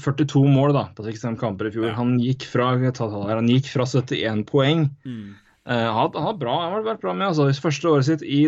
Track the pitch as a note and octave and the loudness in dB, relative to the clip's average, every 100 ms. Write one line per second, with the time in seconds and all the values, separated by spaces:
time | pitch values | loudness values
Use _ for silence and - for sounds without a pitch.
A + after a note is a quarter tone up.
0 | - C#3 D3+ C#3 C#3 C3+ C#3+ C#3+ F#2+ - | -4 -2 0 4 4 6 4 2 -2 -8
1 | G#2+ A2 A#2+ A2 A#2 F#2+ G#2+ A2 A2+ G#2+ | -10 -8 -6 -4 -4 -4 -4 -2 -4 -2
2 | A#2+ B2 A#2+ B2+ - B2 B2 B2+ B2+ B2 | 0 0 0 -2 -4 -2 0 2 0 -2
3 | A2+ G#2 G2+ A2+ A#2 B2+ C#3 C3+ B2+ C3 | -4 -4 -2 0 4 2 2 -2 0 0
4 | B2 G#2+ G#2 G#2+ G#2 C#3 C3+ E3 D3 C#3+ | -2 -2 -2 -2 0 2 2 2 0 -4
5 | C3+ A#2 G2+ G2+ _ _ - A#2+ A2+ A2 | -14 -12 -14 -18 _ _ -4 -2 0 0
6 | C3+ - D#3+ G#3+ - C#3+ E3+ G3+ A3 A3 | 0 -2 -4 -4 -4 -2 -2 -4 -4 -4
7 | F#3+ F3+ G3 D#3 C#3 C3+ E3+ C#3+ E3+ D3 | -4 -4 -2 2 2 2 -2 0 2 2
8 | C3 D#3+ - C#3 | 2 -2 0 2